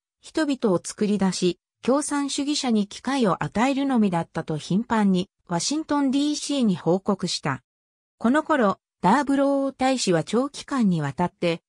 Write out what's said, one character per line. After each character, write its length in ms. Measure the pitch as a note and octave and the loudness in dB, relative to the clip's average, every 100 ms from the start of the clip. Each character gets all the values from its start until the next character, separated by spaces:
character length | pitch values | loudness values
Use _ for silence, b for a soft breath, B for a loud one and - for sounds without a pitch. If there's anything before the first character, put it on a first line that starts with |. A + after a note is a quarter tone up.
| _ _ | _ _
人 240 | - - D4+ | -10 -4 -2
々 260 | C4+ A3 | 0 0
を 60 | F3 | 0
作 260 | - - G#3 | -2 -4 -2
り 100 | G#3 | 0
出 160 | F#3+ | 0
し、 260 | - F3+ - _ _ | 0 -2 -2 _ _
共 220 | - C#4 | 0 0
産 260 | C#4+ C#4+ C#4 | 0 -4 -4
主 140 | - | -4
義 120 | C#4 C#4+ | -4 -2
者 160 | B3+ | 0
に 160 | A3 G3+ | 0 -2
機 140 | - | -6
会 260 | - C4+ G#3+ | -4 0 0
を 160 | D#3+ | 0
与 260 | D3 G#3 B3+ | -2 0 0
え 40 | |
る 120 | C4+ C#4 | 0 0
の 140 | B3 | 2
み 120 | G#3 | 2
だ 100 | E3+ | 0
っ 80 | E3 | -4
た 140 | - D3+ | -6 -6
と 100 | D3+ | -6
頻 280 | - F3+ | -2 -2
繁 280 | A#3 A3+ G3+ | 0 0 2
に 180 | F#3 - _ - | 2 -2 _ -6
ワ 80 | E3+ | -4
シ 160 | - D4 | -2 -4
ン 80 | |
ト 160 | D#4 D4 | -2 0
ン 120 | C#4 | 0
デ 80 | C#4 | 0
ィ 120 | D4 | 0
ー 40 | D4 | -2
シ 240 | - C#4+ | -4 0
ー 20 | |
に 160 | A3+ F3 | 0 0
報 240 | E3 F#3 | 0 0
告 260 | - G3 F3 | 0 -4 -4
し 140 | - | -6
た。 200 | D3+ C3 _ _ _ _ _ - | -6 -6 _ _ _ _ _ -4
こ 120 | A3+ | 0
の 120 | D4 | 0
頃、 380 | D#4 D4+ G#3 - _ _ | 2 2 2 0 _ _
ダ 140 | F3 A#3 | 2 2
ー 100 | C4+ | 2
ブ 100 | C#4 | 2
ロ 320 | C#4 C#4 C4+ | 2 2 -2
ー 60 | |
大 260 | - C4 B3+ | -2 0 0
使 140 | - | 0
は 100 | E3 | 0
長 240 | D#3 A3 C#4 | 0 -2 -2
期 160 | - | -6
間 240 | - C#4 G#3 | -6 0 2
に 140 | E3+ | 2
わ 100 | C#3+ | -2
た 140 | - F3+ | -2 -4
っ 80 | |
て、 260 | - F3 E3 | -2 -4 -4